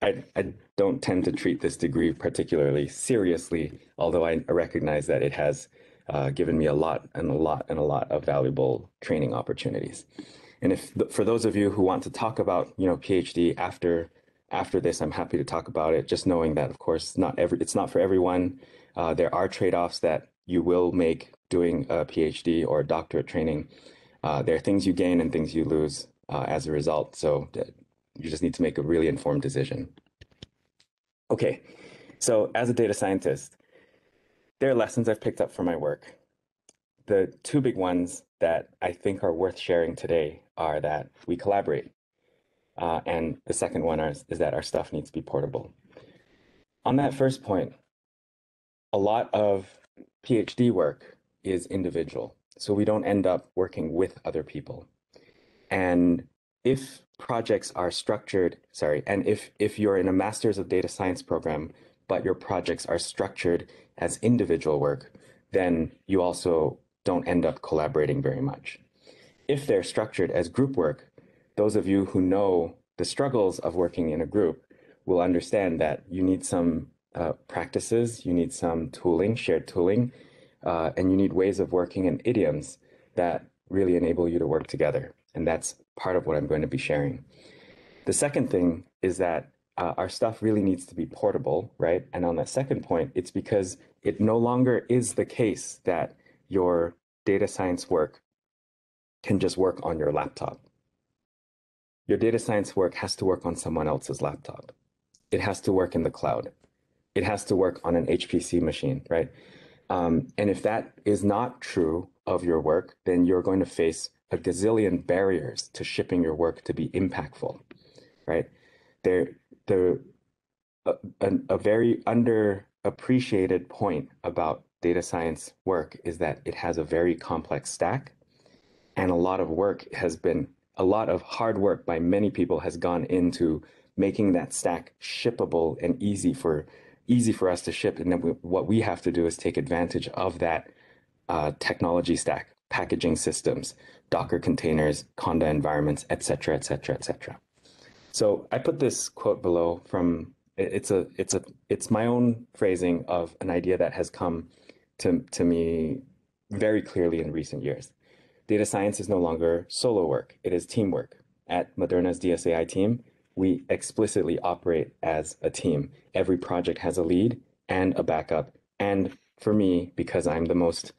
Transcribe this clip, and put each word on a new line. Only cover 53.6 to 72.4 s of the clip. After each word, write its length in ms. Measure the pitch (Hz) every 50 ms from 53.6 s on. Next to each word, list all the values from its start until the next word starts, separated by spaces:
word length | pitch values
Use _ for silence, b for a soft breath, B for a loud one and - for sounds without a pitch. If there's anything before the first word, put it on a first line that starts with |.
| 92 90 - 85 80 80 78
with 260 | 85 92 90 - - -
other 180 | - 73 78
people. 440 | 73 - - 73 69 - - - - _ _ _ _ _ b b b b b b b b b b b b
And 580 | 95 98 92 90 90 90 87 87 85 - - - _ _ _ _ _ _
if 380 | - 123 135 135 - - - - _ _ _ -
projects 540 | - - 123 117 113 - 107 98 - - -
are 160 | - 90 87
structured, 680 | - - - - 107 104 - - - 95 90 85 - - _ _
sorry, 320 | - - - 76 76 73 -
and 200 | - 101 98 -
if, 240 | 95 107 - - - _ -
if 200 | 104 104 - -
you're 180 | 104 101 98
in 100 | 95 92
a 60 | 92
Master's 460 | 92 92 92 107 110 - - 113 98 98
of 100 | 90 -
Data 200 | 95 92 90 90
Science 340 | - - 95 92 87 -
program, 500 | - - 87 80 - 82 78 73 78 78 b b b b b b b -
but 160 | 95 90 -
your 100 | 92 90
projects 520 | - - - 101 90 87 87 82 - -
are 120 | - 85 85
structured 720 | - - - - 98 95 - - - 90 85 85 - B B B B B B
as 220 | - 85 85 - -
individual 600 | - 123 123 120 98 85 82 80 - 78 78 71
work, 340 | 71 73 71 69 - - _ B B B B B B -
then 400 | - 98 90 87 87 80 80 - - _ _
you 140 | - 98 92
also 580 | 90 87 82 - - 90 82 80 78 - - - _ _ _ _ -
don't 220 | 101 90 87 85
end 180 | 85 90 85 82
up 180 | 78 71 -
collaborating 600 | - - - 78 76 76 71 76 76 71 71 69
very 180 | 67 65 65 64
much. 380 | 135 139 - - - - - - _ _ _ b b b b b b b b b b -
If 180 | 147 139 135
they're 160 | - 110 95
structured 480 | - - - 120 110 110 - - 90 -
as 180 | - 87 87 85
group 280 | - - 135 139 135
work, 340 | 90 82 76 73 - - _ _ b b b b b b b -
those 180 | - 104 107 101
of 120 | 107 85
you 200 | 92 98 98 95
who 140 | 92 - 98
know 560 | 92 90 95 101